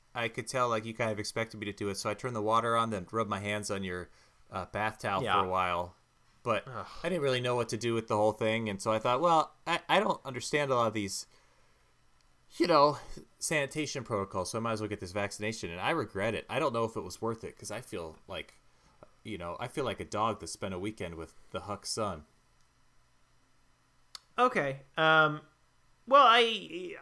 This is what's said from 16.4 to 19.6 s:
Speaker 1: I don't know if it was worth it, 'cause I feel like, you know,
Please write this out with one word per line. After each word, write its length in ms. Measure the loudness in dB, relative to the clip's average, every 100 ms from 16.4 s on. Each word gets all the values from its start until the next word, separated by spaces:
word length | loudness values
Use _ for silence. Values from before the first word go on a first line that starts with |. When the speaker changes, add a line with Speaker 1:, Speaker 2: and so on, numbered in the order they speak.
| -6
Speaker 1:
I 100 | -2
don't 140 | -2
know 120 | -2
if 120 | -4 -4
it 60 |
was 180 | -10 -6
worth 240 | -6 -6
it, 140 | -10 -14
'cause 120 | -12
I 120 | -12
feel 340 | -10 -10 -10 -14 -12
like, 280 | -12 -12 _ _ _ _ _ -20 _
you 140 | -12 -10
know, 220 | -8 -8